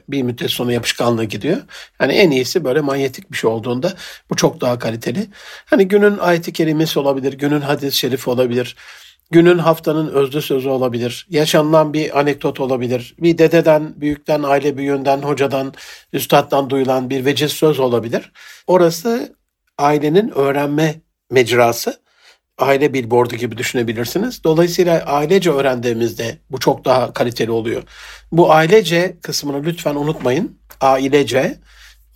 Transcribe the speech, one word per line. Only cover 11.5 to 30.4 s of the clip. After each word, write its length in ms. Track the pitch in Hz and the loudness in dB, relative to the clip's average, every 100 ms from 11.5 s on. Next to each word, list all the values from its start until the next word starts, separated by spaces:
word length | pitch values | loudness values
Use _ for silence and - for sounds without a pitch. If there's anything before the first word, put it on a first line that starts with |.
| 165 151 160 151 | 2 4 4 2
bir 260 | 151 151 139 | 0 -2 0
anekdot 420 | 143 131 143 135 | 0 0 -4 -4
olabilir, 540 | 131 127 123 123 - - | -2 -2 -2 -4 -6 -2
bir 200 | 165 165 | 0 4
dededen, 560 | 160 165 165 151 151 - | 4 4 4 2 0 -6
büyükten, 460 | 147 147 - 151 | -6 -6 -4 -2
aile 340 | 180 156 147 131 | 0 0 0 -4
büyüğünden, 420 | 139 139 135 139 | -2 -2 0 -2
hocadan, 560 | 143 143 139 135 135 - - - - | -2 -2 -2 -2 -6 -12 -20 -20 -8
üstattan 580 | - - 147 143 139 135 | -6 2 2 2 -2 0
duyulan 400 | 135 131 131 127 | -2 0 0 -2
bir 140 | 135 | -2
veciz 280 | 127 139 151 | -2 0 -2
söz 280 | - 156 135 | 0 0 2
olabilir. 520 | 127 117 117 196 - _ - - - | 0 0 -2 -6 -8 _ -20 -16 -2
Orası 680 | 180 170 170 233 233 - _ _ _ _ - | 2 2 0 -4 -4 -6 _ _ _ _ -2
ailenin 500 | 143 151 147 175 226 | 0 0 2 2 2
öğrenme 720 | 135 139 143 143 147 156 156 _ _ - | 0 0 0 -2 0 -2 -4 _ _ -2
mecrası. 720 | 127 113 120 117 117 233 - _ _ _ _ _ - | 0 2 4 2 2 -6 -8 _ _ _ _ _ -4
Aile 340 | 131 139 143 | 0 2 2
billboardu 440 | 131 113 120 120 113 | -2 0 0 0 -2
gibi 220 | 117 113 | -8 -6
düşünebilirsiniz. 840 | - 131 117 113 117 175 247 - | -6 -4 -4 -4 -4 -4 -4 -2
Dolayısıyla 560 | 165 160 175 170 175 165 | 0 2 2 2 2 2
ailece 500 | - 143 151 196 170 | 0 -2 2 2 2
öğrendiğimizde 880 | 139 139 123 120 113 117 98 113 - - | 0 0 0 -2 -2 -2 -4 -8 -10 -12
bu 100 | 131 | -2
çok 240 | 151 135 | -2 0
daha 280 | 139 127 117 | 2 2 2
kaliteli 380 | - 120 113 113 | -2 -2 0 -2
oluyor. 320 | 113 113 - - - - - - | -2 -2 -6 -8 -20 -20 -20 -2
Bu 200 | 165 165 | 4 6
ailece 640 | 156 160 220 165 170 185 180 | 6 6 4 4 0 0 -6
kısmını 420 | - 143 143 139 | -8 -6 -4 -4
lütfen 300 | 156 170 151 | -4 -4 -4
unutmayın. 640 | 143 147 151 127 139 | -2 -4 -2 -2 -2